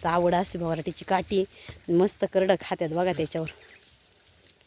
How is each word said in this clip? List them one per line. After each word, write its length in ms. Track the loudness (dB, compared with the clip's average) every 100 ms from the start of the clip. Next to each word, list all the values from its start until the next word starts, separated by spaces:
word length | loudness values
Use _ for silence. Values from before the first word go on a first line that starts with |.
तर 40 | 0
आवड 260 | 2 2
असते, 240 | 2 0 -4
बोराटीची 460 | -4 -4 -4 -8
काठी 400 | -2 -2 0 -2 -2 -6 -20 -12 0
मस्त 340 | 4 4 2 -2
करडं 200 | 2 2 2
खात्यात 300 | -2 -4 -2
बघा 220 | 0 0
त्याच्यावर. 360 | 0 -2 -4 -6 -10 -20 -20 -20 -20 -20 _ -20 -20 -20 -20